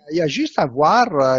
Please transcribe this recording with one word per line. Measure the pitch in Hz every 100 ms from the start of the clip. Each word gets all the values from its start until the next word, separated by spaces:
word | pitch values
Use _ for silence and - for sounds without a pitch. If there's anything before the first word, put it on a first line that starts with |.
| -
il | 160
y |
a | 156
juste | 190 302 -
à | 151
voir, | 120 156 220 240
euh, | 151 131